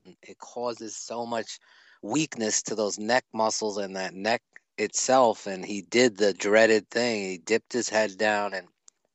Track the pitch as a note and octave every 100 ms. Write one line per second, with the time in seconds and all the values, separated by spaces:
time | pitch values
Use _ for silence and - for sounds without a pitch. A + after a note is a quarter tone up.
0 | - - - F#2+ - B2 A#2+ A2+ A2+ -
1 | - A#2 A#2 A#2 G#2+ - _ _ _ _
2 | G#2 C3+ D#3 - G#2+ - - G#2+ G#2 G2
3 | G#2+ B2 - A2 A2 - A2 G2+ G2 F#2+
4 | F#2 F#2 G#2 A#2+ - _ _ - G#2+ -
5 | - C3 A#2+ G2+ G#2 F#2+ F2+ G2+ F2+ A#2
6 | B2+ G2 G#2 F2 G2+ A2 A2+ A2 - A#2+
7 | A#2+ G#2+ F#2+ F2+ - A2 - B2 A2 G#2+
8 | G#2+ F#2+ G#2+ G#2 G2+ F#2+ F2+ _ _ _
9 | _